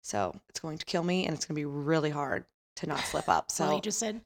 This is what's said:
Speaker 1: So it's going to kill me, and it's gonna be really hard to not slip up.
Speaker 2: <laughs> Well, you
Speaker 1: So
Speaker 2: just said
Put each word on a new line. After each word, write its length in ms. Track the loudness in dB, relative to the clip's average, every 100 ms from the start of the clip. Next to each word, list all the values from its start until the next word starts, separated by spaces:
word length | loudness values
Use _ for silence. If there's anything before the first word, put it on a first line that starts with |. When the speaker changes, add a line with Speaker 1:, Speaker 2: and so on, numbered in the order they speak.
Speaker 1:
So 380 | -4 -2 -2 -4 _
it's 120 | -10
going 180 | -8 -8
to 80 | -2
kill 180 | 0
me, 220 | 2 2 0
and 80 |
it's 100 | -2
gonna 120 | -4 -4
be 100 | -2
really 440 | -2 2 4 4
hard 360 | 0 -2 -2 -4 _ _ -6
to 100 | -2
not 140 | -2
slip 280 | 0 0 4
up. 220 | 4 4
Speaker 2:
<laughs> 40 | 0
Well, 140 | 2
you 40 | 2
Speaker 1:
So 40 |
Speaker 2:
just 180 | 0 -2
said 240 | -2 -4